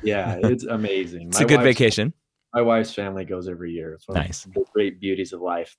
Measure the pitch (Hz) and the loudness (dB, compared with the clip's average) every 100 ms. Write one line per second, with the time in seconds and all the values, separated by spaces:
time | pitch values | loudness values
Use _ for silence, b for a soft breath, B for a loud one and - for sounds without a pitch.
0 | 107 104 90 87 117 123 117 110 104 95 | -2 -2 -2 0 0 0 -2 -2 0 -2
1 | 87 87 85 95 139 139 127 120 113 107 | -4 -8 -2 2 6 6 6 6 4 2
2 | 120 - _ _ _ 120 117 113 113 - | -2 -4 _ _ _ 0 4 4 0 -4
3 | 101 95 90 92 92 85 85 85 80 80 | -6 -6 -6 -8 -8 -8 -8 -8 -10 -12
4 | - 80 87 - 95 98 - 107 101 90 | -6 -4 -4 -8 -8 -6 -2 0 -2 -2
5 | 98 95 87 90 90 85 82 | -4 -4 -6 -6 -4 -4 -6